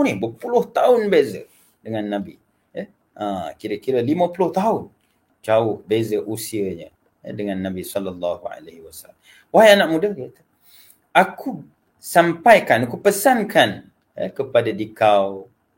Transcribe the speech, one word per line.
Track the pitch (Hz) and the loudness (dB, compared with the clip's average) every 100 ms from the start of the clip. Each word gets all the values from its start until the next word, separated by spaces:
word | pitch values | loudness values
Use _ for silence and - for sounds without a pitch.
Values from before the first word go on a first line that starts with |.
| 277 | 0
ni, | |
berpuluh | 120 117 - 240 240 233 | -2 -6 -8 -4 -2 -2
tahun | - 262 240 208 | 0 2 2 4
beza | 175 131 92 - _ _ _ | 2 2 -4 -16 _ _ _
dengan | 110 110 104 101 | -10 -6 -4 -6
Nabi. | 98 - _ _ _ - | -8 -14 _ _ _ -14
Eh? | 202 _ _ - | -14 _ _ -10
Ah, | 104 95 80 - | -6 -6 -8 -10
kira-kira | 107 101 - 127 | -10 -6 -2 -2
lima | 120 165 175 | 0 0 -2
puluh | 175 175 | 0 -2
tahun | 185 214 180 - _ _ _ _ _ | 0 0 -2 -6 _ _ _ _ _
jauh | - 110 113 101 - | 0 2 2 -4 -2
beza | 110 113 104 | -2 0 -4
usianya, | - 110 - 107 95 87 76 _ _ _ | -4 -8 -8 -6 -6 -6 -14 _ _ _
eh, | - | -14
dengan | 98 104 95 95 | -8 -6 -4 -6
Nabi | 92 | -6
sallallahu | 87 101 95 90 87 87 | -8 -8 -8 -6 -6 -6
alaihi | 87 - 80 82 | -10 -14 -18 -20
wasallam. | 80 - - _ _ _ _ | -20 -20 -20 _ _ _ _
"Wahai | 185 220 | 6 8
anak | 202 160 | 8 4
muda," | 160 202 | 0 -2
dia | 180 127 | -4 -12
kata, | - _ _ _ _ _ _ _ - | -18 _ _ _ _ _ _ _ 2
aku | 190 - - 180 - _ _ _ | 2 -2 -12 -12 -14 _ _ _
sampaikan, | - 175 170 170 240 208 - 117 | 0 2 2 2 6 6 6 0
aku | 120 - | 0 -2
pesankan, | 202 196 277 240 202 165 117 95 - _ _ - | 0 2 2 2 2 2 2 0 -14 _ _ -10
eh, | 95 | -8
kepada | - 131 120 113 | -8 -2 0 0
dikau, | 101 107 - 107 101 98 98 95 _ _ | -4 -8 0 4 4 2 -4 -14 _ _